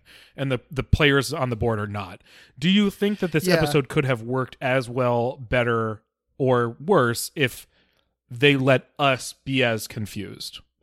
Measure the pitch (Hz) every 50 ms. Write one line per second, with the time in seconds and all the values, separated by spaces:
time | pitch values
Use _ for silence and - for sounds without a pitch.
0 | _ - - - - _ _ - 139 135 127 120 - - 147 131 123 - - -
1 | 156 143 139 139 123 123 143 165 131 127 120 101 120 117 113 104 104 104 104 101
2 | 95 90 92 - _ _ - - - _ _ - 139 180 190 208 208 196 - -
3 | 202 208 208 - 190 170 - 156 151 180 170 160 151 143 - 147 127 - - 156
4 | 139 131 131 110 113 117 127 131 127 - - - 147 127 131 135 123 120 120 127
5 | 123 123 120 120 117 127 - - 123 104 131 123 117 120 117 113 113 110 107 -
6 | _ _ _ _ _ _ _ - 135 127 127 123 117 117 120 - 139 180 202 156
7 | 123 117 117 - - - - 170 139 123 - - - _ _ _ _ _ _ _
8 | _ _ _ _ _ - 123 113 143 143 143 135 131 139 131 123 - _ _ -
9 | 147 139 131 120 - - - _ - 135 135 131 123 117 113 107 - - - 120
10 | 107 - - 104 98 101 - - - - - - - _ _ _